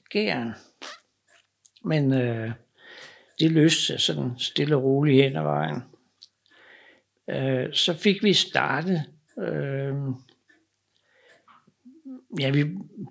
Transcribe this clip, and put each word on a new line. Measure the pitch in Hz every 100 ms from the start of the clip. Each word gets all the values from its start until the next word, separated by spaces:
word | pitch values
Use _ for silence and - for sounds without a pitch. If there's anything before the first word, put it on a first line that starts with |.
| -
gæren. | 208 208 135 117 110 - - - - _ _ _ _ _ _ - _
Men, | 175 156 139
øh, | 131 123 113 113 113 _ _ - - - - _ -
det | 160
løste | 160 156 156
sig | - -
sådan | - 151 131 120
stille | - - 147 147
og |
roligt | 135 135 147 131
hen | 135 139
ad |
vejen. | 76 73 80 - - - _ _ - _ _ _ - - - _ _ _ -
Øh, | 139 135 131 131
så | - -
fik | 160 208 190
vi | 214
startet, | 175 - - - 135 175 175 - - _ 254
øh, | - 151 143 139 139 139 135 123 - _ _ _ _ _ _ _ _ _ _ - _ - _ _ 247 320 269 254 - -
ja, | 135
vi | 143 147 190 - - -